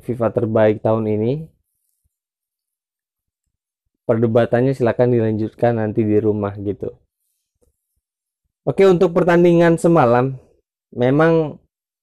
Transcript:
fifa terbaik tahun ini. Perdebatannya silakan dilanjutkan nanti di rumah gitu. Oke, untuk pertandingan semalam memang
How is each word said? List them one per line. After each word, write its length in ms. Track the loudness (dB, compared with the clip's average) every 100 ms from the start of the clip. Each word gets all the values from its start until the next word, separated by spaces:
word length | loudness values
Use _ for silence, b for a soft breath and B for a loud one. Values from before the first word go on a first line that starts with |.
fifa 240 | -6 -6 -4
terbaik 560 | -2 -2 0 0 0
tahun 240 | -2 -2 -2
ini. 400 | -4 -4 -6 -10 _ _ _ _ _ _ _ _ _ _ _ _ _ _ _ _ _ _ _ _ _ _ _ _ _
Perdebatannya 720 | -4 -2 0 0 0 0 -2 0
silakan 400 | -2 0 0 0
dilanjutkan 640 | -2 -4 -6 -2 -2 -2
nanti 240 | -2 -2
di 160 | 0 0
rumah 320 | 0 -2 -4 -6
gitu. 400 | -8 -8 -10 -14 _ _ _ _ _ _ _ _ _ _ _ _ _ _ _ _ -6
Oke, 160 | 2
untuk 320 | 2 4 2 0
pertandingan 640 | 2 4 4 4 2 2
semalam 560 | 2 2 4 2 0 -6 _ _ _ _ _
memang 640 | -4 0 2 2 2 -2 -8 _ _ _ _